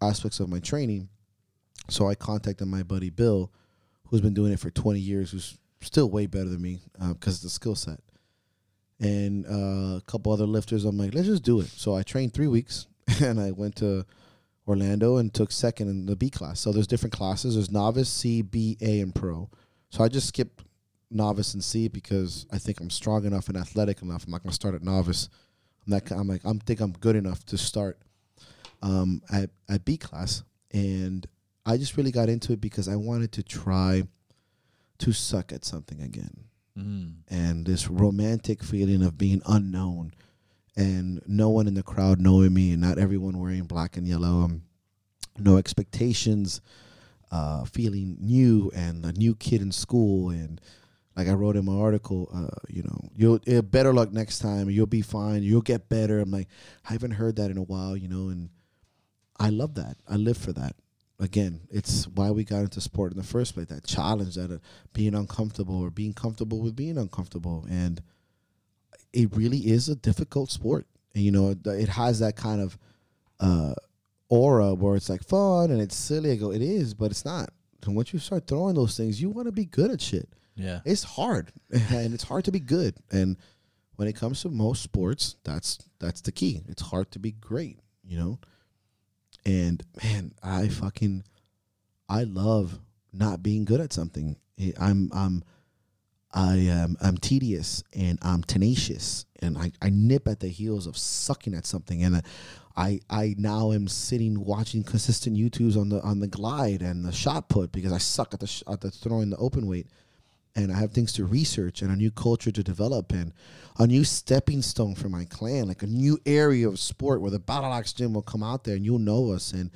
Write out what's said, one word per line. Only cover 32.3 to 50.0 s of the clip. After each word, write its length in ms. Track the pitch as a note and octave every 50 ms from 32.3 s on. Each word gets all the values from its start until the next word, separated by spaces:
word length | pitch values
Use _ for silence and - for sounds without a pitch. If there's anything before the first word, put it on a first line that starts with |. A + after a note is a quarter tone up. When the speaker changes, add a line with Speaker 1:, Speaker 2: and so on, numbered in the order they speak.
| A2+ A2+ - - B2
Speaker 1:
it 80 | G#2
because 260 | G#2+ G#2+ - - F#2+ F#2
I 80 | G2+
wanted 360 | G#2 G#2 A2+ A#2+ A#2 A#2 A2 -
to 100 | - F#2+
try 640 | - - - - G2 F#2+ F#2 F#2 F#2+ F#2 F#2 F2+ F#2 - _ _ _ _ _ _ _ _ _ _ _ _ _ _ _ _ -
to 140 | - -
suck 400 | A2+ - - - - G2 E2+ -
at 120 | - C2+ -
something 380 | - - D#2 C#2+ - - D2+
again. 440 | D2+ B1+ - G1+ G1+ G1+ G1+ - - - _ _ _ _ _ G2
Speaker 2:
Mm. 400 | G2 G2+ G2+ G2 F2+ E2 E2 E2 E2 -
Speaker 1:
And 360 | G2 F2+ E2+ E2+ E2+ E2 E2 F#2
this 200 | F#2 F2 - -
romantic 760 | F2+ F2+ G2+ G#2 G2 G2+ G#2 A2 A#2 A2 - - A2 - -
feeling 400 | - G#2+ G2+ G2 F#2+ G2 F#2+ F#2
of 140 | F2+ D#2+ D2
being 240 | G2 G2 F#2+ F#2+ -
unknown 640 | - G#2 G#2+ G2+ F#2+ F#2 F#2 F#2 F#2 F2 E2+ E2 D#2+ - _ _ _ _ _ _ _ _ _ _ _ _ -
and 440 | G2 G2 F#2+ F#2 F2+ F#2 F#2 E2+ -
no 240 | - G2+ G#2 G#2+ A2
one 180 | A2 A2 A2 G#2
in 60 | G2
the 100 | G2 F#2
crowd 360 | - - - F#2+ F#2+ F#2+ F2+
knowing 340 | F#2 F#2+ F#2+ F#2+ F#2+ F#2+ F#2
me 180 | F#2+ F#2 F2+ F2
and 80 | E2
not 160 | E2+ F2+ F2+ -
everyone 420 | G2 F#2+ G2 F#2+ F#2 F#2+ F2+ F2+
wearing 240 | F2+ F#2 F#2 F#2 F2+
black 320 | D#2+ F2 E2+ E2 E2+ -
and 100 | - F2
yellow, 360 | F2+ F2+ E2 E2+ F2 F2 F2
um, 220 | F2 F2 E2+ D#2+ E2 - _ _ _ _ _ _ _ _ _ _ - - _ -
no 160 | G2+ G2+ F#2+ F#2+
expectations, 1040 | F#2 - - - G2 - - - A#2 B2 A#2+ - - A#2 G#2+ G#2 G2+ F#2 - - - _ - - - - - - - - _ _ _ _
uh, 320 | - E2+ D2+ D2+ D2+ D2 B1+
feeling 540 | C2 - - A#2 A2 G2 G2 G2 F#2 F2 -
new 500 | - G#2 A#2+ B2+ C3 B2 A2+ G#2+ G2 G2 -
and 300 | F#2+ F2 E2+ E2 E2+ E2
a 80 | E2 E2+
new 220 | F#2+ A2 A#2 A2+
kid 260 | G#2+ - - B2 A2
in 100 | G2 G2
school. 580 | F#2 - - - A#2+ B2